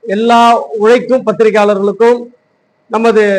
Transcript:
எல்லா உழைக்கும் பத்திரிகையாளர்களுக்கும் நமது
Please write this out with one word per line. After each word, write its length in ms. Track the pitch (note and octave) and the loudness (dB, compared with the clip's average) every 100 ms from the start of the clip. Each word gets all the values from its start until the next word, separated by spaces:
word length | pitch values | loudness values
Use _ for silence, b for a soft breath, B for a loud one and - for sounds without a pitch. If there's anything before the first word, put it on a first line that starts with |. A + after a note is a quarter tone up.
| A#3 G3+ | -6 -4
எல்லா 260 | A#3 A#3 A#3 A#3 - A3 | 2 4 4 2 -2 -2
உழைக்கும் 400 | G#3+ A#3+ - B3+ A3+ | 0 0 0 -2 -2
பத்திரிகையாளர்களுக்கும் 920 | E3+ A3 G#3+ G#3 G3+ G3+ G3 A#3 A#3+ A#3+ _ _ _ _ _ _ G#3+ | 0 0 2 0 0 -2 0 0 0 -6 _ _ _ _ _ _ -4
நமது 280 | A#3 A3 G#3 | 0 0 0